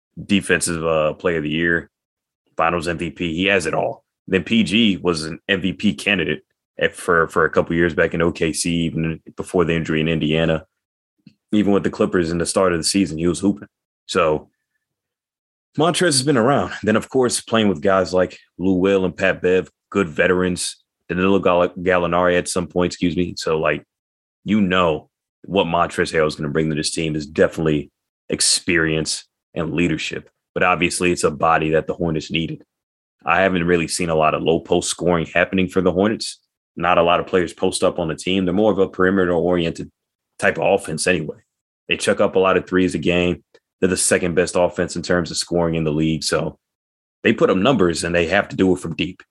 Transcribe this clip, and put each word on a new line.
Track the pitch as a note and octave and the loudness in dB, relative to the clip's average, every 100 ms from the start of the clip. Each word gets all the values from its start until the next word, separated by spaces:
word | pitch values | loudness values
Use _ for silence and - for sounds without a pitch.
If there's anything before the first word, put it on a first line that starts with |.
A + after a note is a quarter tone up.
| _ - | _ -18
defensive, | E2 G2+ D#2+ F2 E2+ E2+ | -2 -2 2 0 0 -2
uh, | D#2+ D#2+ D#2 | 0 0 0
player | D2+ F#2 E2 | -2 -2 -2
of | |
the | D2+ | -2
year, | D#2+ E2+ E2+ D#2+ _ _ _ _ _ _ - | -2 0 0 -2 _ _ _ _ _ _ -2
finals | E2 F2 D#2+ | 0 0 -2
M | E2 | -4
V | E2+ | -6
P. | - F2 | -6 -6
He | D#2+ | -2
has | F#2+ G2 | 0 0
it | E2 | 0
all. | D2+ G#2 B2 _ _ - | -2 -4 -6 _ _ -2
Then | F#2 | -2
P | - A2+ | 2 0
G | F#2+ G#2 A2+ F2+ | 2 2 2 0
was | F2 E2 | 0 -2
an | D#2 D#2 - | -4 -10 -4
M | G2 | -2
V | F#2 | -2
P | D2+ G#2+ | -2 -2
candidate | F2+ - G2 D#2+ D#2 _ _ _ _ | -2 -2 0 0 -4 _ _ _ _
at, | E2+ - | -4 -2
for, | - F2 D#2+ | 0 2 2
for | - | 0
a | D#2+ | 0
couple | - D#2+ E2 | 0 0 2
years | E2+ | 0
back | D#2 E2+ | 2 0
in | E2+ | 2
O | E2+ | 0
K | D#2+ E2 | 0 -2
C, | D2+ F2 E2+ E2 | -2 -2 0 -2
even | - D#2+ D#2+ - - | -2 -4 -6 -12 -14
before | - F#2 | -4 0
the | E2 | 2
injury | E2 D#2 D#2 | 0 0 -2
in | D#2 | 0
Indiana, | E2 D2+ D#2+ E2 D#2+ - _ _ _ _ _ - _ _ | 0 0 0 0 -2 -4 _ _ _ _ _ -20 _ _
even | G#2+ G2 | 0 2
with | G2 | 2
the | E2+ | 0
Clippers | - G#2+ G2 E2 | -2 0 2 0
in | F2 | -2
the | |
start | E2 - F#2+ | -2 2 2
of | E2+ | 0
the | |
season, | D#2 G2+ F#2 D#2 | 0 0 0 0
he | E2+ | -2
was | E2 | 0
hooping. | G2 G2+ - _ _ _ _ | 0 -2 -8 _ _ _ _
So | F#2+ E2 D#2 - _ _ _ _ _ _ _ _ _ _ _ _ - | 0 0 0 -4 _ _ _ _ _ _ _ _ _ _ _ _ 0
Montrezl | D#3+ E3 F3+ | 0 2 2
has | C#3 | 2
been | B2+ C#3 | 2 2
around. | A2+ C#3 F2+ - | 4 2 0 -4
Then, | G2 A2 | 0 0
of | - | 0
course, | C3 B2 - | 0 0 0
playing | - A2+ G#2+ | -2 0 2
with | E2+ | 0
guys | G2 F#2+ F2 | 2 2 2
like | F2+ F2+ - _ _ | 0 0 -2 _ _
Lou | F2+ | 0
Will | F#2 F#2+ G2 | 2 2 2
and | F#2 - | 0 -2
Pat | F#2+ E2 | -2 0
Bev, | F2+ F#2 F2 _ _ | 0 0 -2 _ _
good | G2+ F#2 | -2 -2
veterans, | D2 F2 F2+ F#2 F2+ - - _ _ _ | 2 2 4 2 -2 -6 -10 _ _ _
Danilo | F2 F#2 G2 | -2 2 2
Gall-, | F#2 F2 F2 | 4 2 2
Gallinari | - F2 F#2 F2 F2 F2+ F2 | -2 0 0 2 2 2 2
at | F2 | 0
some | - F2 | -4 -4
point, | F2+ F2 | -2 -2
excuse | - F2+ E2 | 0 -2 -2
me. | F2 E2 | -4 -4
So, | - D#2+ | -4 -2
like, | D#2+ D2+ - _ _ _ _ _ | 0 -2 -6 _ _ _ _ _
you | F#2 G#2+ | -2 0
know | F#2+ F#2 F2+ D2+ - _ _ _ | 2 2 2 0 -6 _ _ _
what | - F#2+ E2+ | -4 -2 0
Montrezl | E2+ E2+ - E2+ | 0 0 0 -2
Harrell | E2 D#2 | 2 0
is | |
gonna | D2 D2+ | 0 -4
bring | C#2+ D#2+ | -2 0
to | |
this | D2+ D2+ | -2 -4
team | - D#2+ | -4 -4
is | D#2 | -4
definitely | D2 D#2+ F2+ - D#2+ D2+ C#2 _ _ _ _ | -6 2 2 2 0 0 -2 _ _ _ _
experience | - - - - E2+ D#2+ D#2 D#2 - - _ _ | -2 0 -2 0 0 2 0 -2 -6 -10 _ _
and | - D#2+ | -8 -4
leadership. | D2+ E2+ D#2 - - - _ _ | 0 0 -2 -6 -10 -14 _ _
But | - | -2
obviously, | F#2 F2 E2+ - F2+ | 0 2 0 0 0
it's | F2 | 0
a | F2+ | -2
body | C#2+ D#2+ D#2+ D#2 | 0 2 2 2
that | D#2 D2+ | 0 -2
the | |
Hornets | - E2+ D#2 - | -4 -2 -2 -4
needed. | E2 E2 - - _ _ _ _ _ | -4 -4 -8 -16 _ _ _ _ _
I | - E2+ | -2 2
haven't | F#2+ F#2 | 2 2
really | E2+ F2 D#2+ | 2 2 0
seen | - F2 | -4 -2
a | D#2+ | 2
lot | D#2 | 2
of | D2 | 2
low | D#2+ E2 | 0 0
post | - F2 - | 2 -2 -2
scoring | - F2 F2 D#2+ | -2 0 0 0
happening | E2+ F2+ F#2+ F2+ | 0 0 0 0
for | F#2+ | 0
the | F2+ | 0
Hornets. | E2+ G#2 A2 - - _ _ _ | 2 0 0 -8 -14 _ _ _
Not | - E2+ F2 | -6 0 2
a | |
lot | E2+ F2 | 4 2
of | D#2+ | 2
players | F#2+ E2+ | 0 0
post | - F#2+ F2+ | -2 -4 0
up | F#2 - | -2 0
on | E2+ | -4
the | D2+ | -4
team. | - F#2+ | -2 0
They're | F#2 | 0
more | F2+ A2 | 2 2
of | F#2+ | 2
a | F#2+ | 0
perimeter-oriented | - F#2 G2 F2+ F2 E2+ F2+ E2 E2 E2 _ _ _ _ _ | 2 2 2 2 2 2 2 0 -4 -12 _ _ _ _ _
type | G2+ - | -2 0
of | F2 G2 | 2 0
offense | - D#2 - | 0 -4 0
anyway. | F2+ D2+ - _ _ _ _ _ | 0 -2 -10 _ _ _ _ _
They | E2+ | -4
chuck | - G2 | 0 2
up | G#2 | 2
a | - | 2
lot | F#2+ F2+ | 4 2
of | - | 2
threes | F#2 F#2 F2+ | 2 2 0
a | |
game. | E2 F2 F2 F2 _ _ _ _ | 0 2 2 -2 _ _ _ _
They're | F#2+ | -2
the | F#2 | 0
second | - G2 F2+ | 0 0 0
best | E2 F2 F#2+ | 0 0 2
offense | F2 - F2 F2+ | 0 0 -6 -6
in | |
terms | E2 F2+ D#2+ | -2 -2 -2
of | E2 | -6
scoring | - E2+ E2+ E2 | -4 -2 0 0
in | |
the | D#2+ | -2
league. | D2+ D#2+ D#2 | 0 0 -2
So | - D#2+ D#2 - _ _ _ _ _ _ | -2 -2 -4 -10 _ _ _ _ _ _
they | - | -10
put | A2+ E3 | -2 0
up | F#2+ | 0
numbers, | G#2+ C#3+ F2 E2 | 0 0 0 -2
and | F2 | -4
they | F2 E2 | -2 -2
have | F#2+ - | -2 -4
to | - | 0
do | F#2+ | 0
it | F2 | 0
from | E2+ D#2 | -4 -8
deep. | F2+ - - | -8 -8 -20